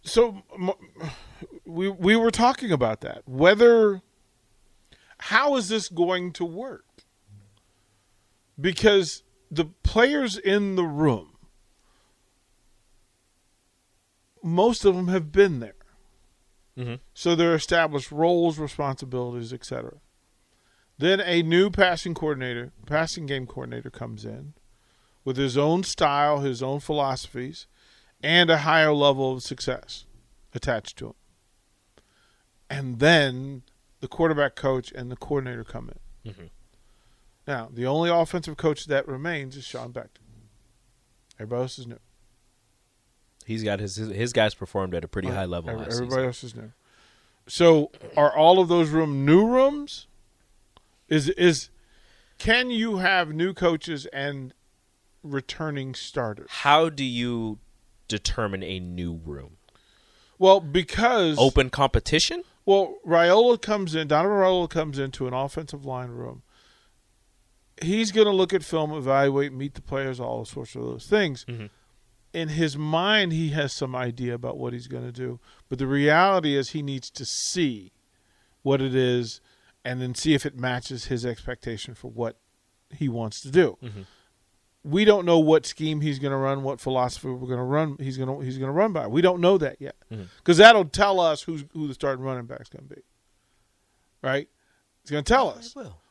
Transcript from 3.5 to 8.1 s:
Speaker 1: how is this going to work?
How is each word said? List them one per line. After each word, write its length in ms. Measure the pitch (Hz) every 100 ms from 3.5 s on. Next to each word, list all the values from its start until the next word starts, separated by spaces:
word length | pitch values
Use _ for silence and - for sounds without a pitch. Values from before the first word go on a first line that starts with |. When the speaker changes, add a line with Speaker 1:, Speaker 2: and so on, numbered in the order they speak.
| 208 240 233 214 190 _ _ _ _ _ _ _ _ _ _ _ _
Speaker 1:
how 360 | - 220 285
is 140 | 277 185
this 200 | 220 -
going 440 | 170 175 180 180
to 120 | 156
work? 600 | 170 170 254 - _ _ _ _ _ 104 101 _ _ _ _ _ _